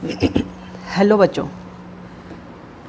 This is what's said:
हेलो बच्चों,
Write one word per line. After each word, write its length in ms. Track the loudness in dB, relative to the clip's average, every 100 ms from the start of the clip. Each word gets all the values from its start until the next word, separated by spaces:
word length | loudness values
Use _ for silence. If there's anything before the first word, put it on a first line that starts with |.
हेलो 1120 | -6 0 2 2 0 -6 -16 -14 -6 4 6 8
बच्चों, 300 | 6 4 -4 -8 -16 -16 -16 -16 -16 -16 -16 -16 -16 -18 -18 -18